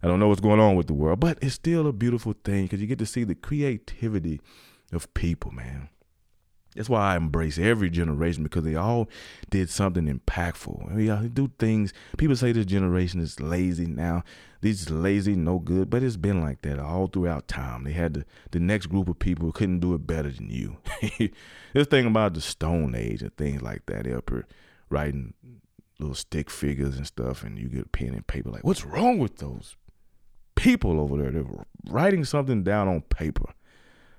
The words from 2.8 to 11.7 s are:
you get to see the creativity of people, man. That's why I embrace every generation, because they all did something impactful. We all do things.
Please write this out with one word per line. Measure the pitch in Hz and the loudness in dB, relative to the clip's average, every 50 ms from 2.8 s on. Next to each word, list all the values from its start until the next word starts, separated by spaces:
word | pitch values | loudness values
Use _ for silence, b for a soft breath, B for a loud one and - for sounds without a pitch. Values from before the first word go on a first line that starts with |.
you | 104 104 | -2 -2
get | 131 - | -2 -2
to | 113 | -4
see | 104 - 127 120 | -4 -2 -2 -2
the | 104 87 | -2 -2
creativity | - - - 143 147 143 139 127 101 _ - - - - 113 107 98 78 82 78 71 b b b b b b b b b b - | -6 -4 -4 -2 0 0 0 -2 -4 _ -12 -10 -4 -4 -2 0 0 -2 -2 -4 -4 b b b b b b b b b b -8
of | 85 - - _ | -8 -8 -4 _
people, | - - 85 85 - - - | -2 0 0 0 -2 -4 -10
man. | 50 62 60 62 67 67 67 73 _ _ _ _ _ _ _ _ _ _ _ _ _ _ _ _ _ | -10 -10 -12 -10 -10 -10 -12 -14 _ _ _ _ _ _ _ _ _ _ _ _ _ _ _ _ _
That's | - 107 113 | -10 -2 0
why | 127 110 101 101 95 | 2 2 4 4 2
I | 87 | 2
embrace | 82 78 73 82 82 78 73 80 | 2 2 2 2 0 0 0 2
every | 85 107 117 113 101 87 | 4 4 4 4 2 0
generation, | 82 85 85 80 76 71 80 85 87 - | 2 2 0 0 0 0 2 0 0 0
because | 78 73 - - 78 | -4 -2 -2 -2 -2
they | 80 78 | 0 0
all | 80 87 107 120 120 113 - B B B B B B B B | 0 0 2 2 0 0 -2 B B B B B B B B
did | - 98 92 85 | 0 0 0 0
something | - - 101 95 90 87 82 76 | 0 0 0 2 2 2 0 0
impactful. | 69 60 _ - - - 85 87 - - - - 50 - - - 87 | -2 -2 _ -4 -2 -2 -2 -4 -4 -8 -10 -12 -10 -10 -8 -6 -2
We | 107 107 110 | 0 2 2
all | 107 104 107 117 | 2 0 -2 -2
do | 120 131 139 131 - _ | -2 -2 -2 -2 -2 _
things. | 117 110 | 0 2